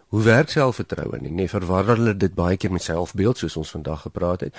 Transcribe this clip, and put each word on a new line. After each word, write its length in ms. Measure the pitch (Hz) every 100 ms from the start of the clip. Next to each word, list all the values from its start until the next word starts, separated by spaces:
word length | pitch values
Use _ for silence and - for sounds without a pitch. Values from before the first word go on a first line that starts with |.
| -
hoe 140 | 104
werk 280 | 110 117 151
selfvertroue 680 | 156 131 117 - - 71 -
nie, 100 | 67
nee, 180 | 85 92
verwar 360 | 101 90 92
hulle 320 | 98 117 117 98
dit 180 | 95
baie 220 | - 87 95
keer 160 | 101
met 100 | 90
selfbeeld, 560 | - 85 87 95 101 127
soos 180 | 82 80
ons 140 | 78
vandag 300 | 85 78 78
gepraat 400 | - - 87 90
het, 140 | -